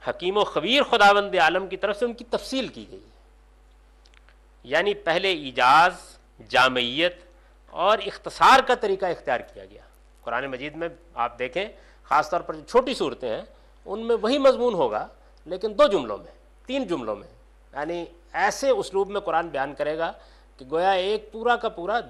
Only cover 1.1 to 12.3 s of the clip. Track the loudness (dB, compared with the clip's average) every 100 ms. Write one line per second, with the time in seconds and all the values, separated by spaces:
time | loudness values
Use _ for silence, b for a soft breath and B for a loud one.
1.1 | 8 4 2 2 2 -4 -4 -4 -2 -4
2.1 | -4 -6 -6 -4 -6 -6 -10 -18 -20 -20
3.1 | -20 _ _ _ _ _ _ _ _ _
4.1 | -20 _ _ _ _ -2 0 0 -2 0
5.1 | 0 0 -2 -4 2 6 8 6 2 -12
6.1 | -20 _ -20 -2 4 4 2 -2 0 -2
7.1 | -2 -18 b b b _ -2 2 0 -2
8.1 | -10 -10 4 6 6 4 0 0 -2 -2
9.1 | -4 -4 -4 -6 -20 -20 -20 -20 _ _
10.1 | _ -8 -6 -6 -8 -10 -10 -10 -12 -12
11.1 | -6 -6 -4 -8 -6 -8 -12 b b -2
12.1 | -2 0